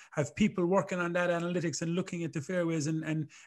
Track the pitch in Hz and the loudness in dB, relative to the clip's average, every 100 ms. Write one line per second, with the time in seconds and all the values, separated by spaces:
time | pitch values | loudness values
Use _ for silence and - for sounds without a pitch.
0 | - 156 135 - 214 190 175 190 190 180 | -6 -2 -2 2 2 2 2 2 2 -2
1 | 175 175 175 170 175 175 160 - 165 175 | 0 2 2 2 0 0 -2 -2 -2 0
2 | 185 175 160 151 135 180 165 165 147 156 | -2 -4 -4 -4 -2 0 0 0 0 -2
3 | 156 156 156 - | -2 -2 -4 -10